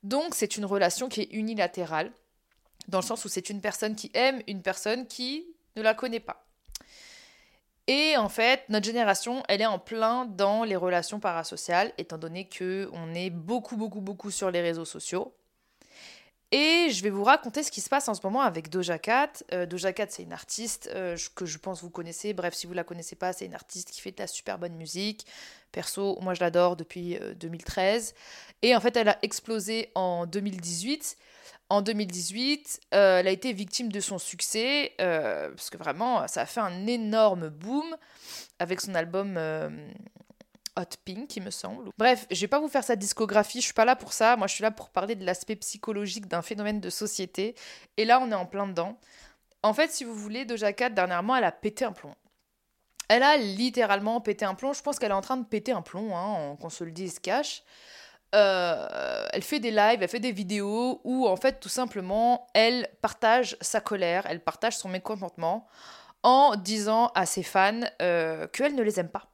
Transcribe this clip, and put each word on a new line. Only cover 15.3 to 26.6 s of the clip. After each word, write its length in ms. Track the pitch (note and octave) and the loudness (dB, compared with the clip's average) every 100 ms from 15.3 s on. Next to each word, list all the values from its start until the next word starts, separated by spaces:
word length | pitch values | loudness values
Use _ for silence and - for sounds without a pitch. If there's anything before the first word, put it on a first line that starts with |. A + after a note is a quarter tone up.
| _ _ _ _ _ _ - - - _ _ _ | _ _ _ _ _ _ -20 -20 -20 _ _ _
Et 360 | C4+ D4+ E4 E4+ | 2 4 4 4
je 140 | G3 | 2
vais 60 | G3 | -2
vous 120 | G3 | 2
raconter 400 | G#3 D4+ B3 C#4 | 4 4 4 -4
ce 80 | D4+ | -4
qui 100 | - | -6
se 80 | - | -2
passe 200 | C4+ C#4 | 0 0
en 60 | |
ce 80 | G3+ | -4
moment 160 | F#3+ A#3 | -2 2
avec 300 | C4 E3 D#3 | 2 0 -6
Doja 280 | F3 F3 E3 | -4 -2 -2
Cat. 320 | - A#3+ D4 - - | 2 2 2 -4 -8
Euh, 140 | F3+ F3 | -4 -4
Doja 260 | F3+ F#3 | -2 -4
Cat, 140 | F#3 G3+ | -2 -6
c'est 160 | - | -6
une 80 | F3 | -14
artiste, 580 | E3 - - A3+ - - | -14 -10 -8 -6 -8 -8
euh, 220 | - F#3 | -6 -6
je, 160 | E3+ - | -6 -10
que 160 | - F3 | -8 -10
je 120 | D#3 | -8
pense 220 | F#3+ F3 | -10 -10
vous 100 | F3 | -10
connaissez. 420 | E3+ E3+ E3 G#3 | -12 -12 -8 -6
Bref, 220 | F#3+ F3 | -4 -4
si 120 | E3+ E3+ | -6 -8
vous 60 | |
la 100 | F3 | -6
connaissez 320 | E3+ F3 E3 | -6 -10 -12
pas, 180 | - F#3 | -6 -6
c'est 140 | F3+ F#3 | -4 -10
une 80 | |
artiste 380 | E3+ - F3+ - | -12 -14 -14 -14
qui 80 | - | -12
fait 100 | G3 | -14
de 80 | F#3 | -10
la 80 | G3 | -10
super 320 | - - G3 | -10 -8 -8
bonne 160 | F3 | -8
musique. 520 | E3 D#3+ F3 G3+ G#3+ - - - - _ | -10 -10 -6 -6 -6 -14 -20 -20 -20 _
Perso, 480 | - - - G3 - | -10 -8 -4 -2 -2
moi, 140 | F#3 | -4
je 60 | F3+ | 0
l'adore 340 | F3 F3 | 2 4